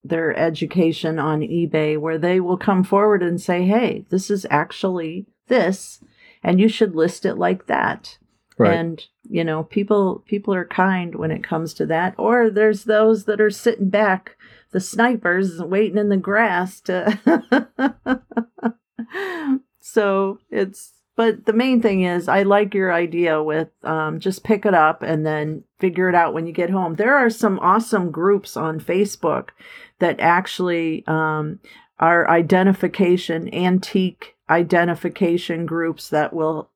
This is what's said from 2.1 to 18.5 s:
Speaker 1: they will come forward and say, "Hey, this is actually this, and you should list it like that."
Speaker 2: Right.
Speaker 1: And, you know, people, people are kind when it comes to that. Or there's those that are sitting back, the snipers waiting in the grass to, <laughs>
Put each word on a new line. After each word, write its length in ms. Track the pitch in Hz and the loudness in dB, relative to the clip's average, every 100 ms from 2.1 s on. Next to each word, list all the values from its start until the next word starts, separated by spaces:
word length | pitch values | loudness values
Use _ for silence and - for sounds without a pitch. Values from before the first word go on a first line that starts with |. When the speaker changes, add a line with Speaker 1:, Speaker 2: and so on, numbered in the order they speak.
| 160 | -2
Speaker 1:
they 220 | 175 185 | 0 0
will 160 | 180 180 | 0 -2
come 260 | - 190 | 2 2
forward 400 | 185 196 214 202 | 2 2 4 2
and 180 | 175 175 | 0 -4
say, 220 | - 175 | -2 0
"Hey, 400 | 180 214 233 - - | 2 2 0 -4 -4
this 220 | 190 - | -4 -2
is 120 | 202 - | -6 0
actually 760 | 147 165 - 190 180 160 175 196 _ _ | -2 -2 -4 -4 -4 -6 -10 -14 _ _
this, 560 | 240 175 190 - - _ _ - _ | 2 2 -2 -10 -20 _ _ -20 _
and 160 | 170 185 | 0 4
you 80 | 220 | 4
should 300 | - 214 160 | 2 0 2
list 280 | 160 - | 0 0
it 140 | 190 - | -6 -2
like 280 | 175 185 - | -2 -2 -2
that." 520 | - - - - - _ _ _ - | 0 0 -4 -12 -20 _ _ _ 2
Speaker 2:
Right. 140 | 107 | 2
Speaker 1:
And, 340 | 165 165 160 - _ - | 4 -2 -8 -16 _ -6
you 160 | 170 | -4
know, 180 | 165 156 | -2 -4
people, 640 | 160 214 202 208 190 - _ | -4 -4 0 2 2 -2 _
people 260 | 202 202 | -6 -2
are 100 | 185 | -4
kind 500 | 175 - 190 185 175 | -4 0 0 0 -4
when 160 | - 160 | -6 -6
it 140 | 156 | -6
comes 280 | - 160 165 | -4 -6 -6
to 120 | - 156 | -6 -2
that. 300 | 160 185 - | 0 -2 -2
Or 320 | 220 247 226 | 0 2 2
there's 320 | 202 214 208 | 4 2 2
those 440 | - 214 220 220 202 | 0 4 4 2 0
that 140 | 208 | 0
are 80 | 214 | 0
sitting 420 | 202 240 - 190 | 2 -2 0 0
back, 460 | 202 214 190 - _ - - _ | 2 2 0 -4 _ -20 -20 _
the 80 | 185 | -6
snipers 800 | - 214 240 233 175 180 190 165 | -4 0 2 2 0 0 -2 -4
waiting 360 | 165 190 214 196 | -2 0 0 0
in 100 | 208 | 0
the 80 | 196 | 0
grass 640 | 185 208 226 175 185 - | 0 0 2 0 -4 -8
to, 880 | - 180 208 202 - 320 - 277 - - | -4 -2 0 0 2 2 2 0 0 -4
<laughs> 420 | 269 - 262 254 _ - 233 | -4 -4 -6 -6 _ -8 -8